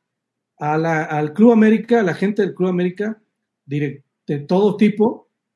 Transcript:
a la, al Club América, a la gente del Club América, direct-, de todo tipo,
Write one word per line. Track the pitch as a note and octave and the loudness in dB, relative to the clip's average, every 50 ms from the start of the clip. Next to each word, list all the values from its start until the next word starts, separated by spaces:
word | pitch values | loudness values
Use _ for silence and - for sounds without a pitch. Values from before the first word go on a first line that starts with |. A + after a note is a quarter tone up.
| _ _ _ _ _ _ _ _ _ _ _ _ | _ _ _ _ _ _ _ _ _ _ _ _
a | D3+ D3+ D3+ D#3+ | -6 -4 -2 -2
la, | D#3+ E3 D#3+ D#3 D#3+ | -2 -2 -2 -2 -4
al | - D#3 D3+ D3+ D3 D3+ | -4 -4 -4 -4 -4 0
Club | - A3 A#3+ | 4 4 6
América, | A#3 A3 A3 G#3+ A3 A3 A3 - A#3+ A#3 | 6 6 4 4 4 2 0 0 0 0
a | G#3 | 2
la | F3 - | 0 -2
gente | - F#3+ G3+ G#3 G#3+ G3+ | -2 -4 -2 -2 -2 -2
del | F3 C#3 | -2 -2
Club | - F#3 F#3 | -4 -2 -2
América, | F3+ F3 F3+ F3+ F3+ - G3+ A3 A3 - _ _ _ _ _ _ _ _ _ C3+ | 0 0 -2 -2 -4 -6 -8 -8 -8 -10 _ _ _ _ _ _ _ _ _ -8
direct-, | C#3+ D3 D3 C#3 B2+ - _ _ _ _ _ - | -6 -4 -4 -4 -6 -10 _ _ _ _ _ -8
de | D3+ C#3 | -6 -6
todo | C#3+ - F3+ F#3 G#3 G3+ - - | -4 -2 0 2 2 0 2 2
tipo, | G#3+ G3+ - - G#3 B3 - - - _ _ _ _ _ _ | 2 0 2 2 0 -2 -2 -6 -12 _ _ _ _ _ _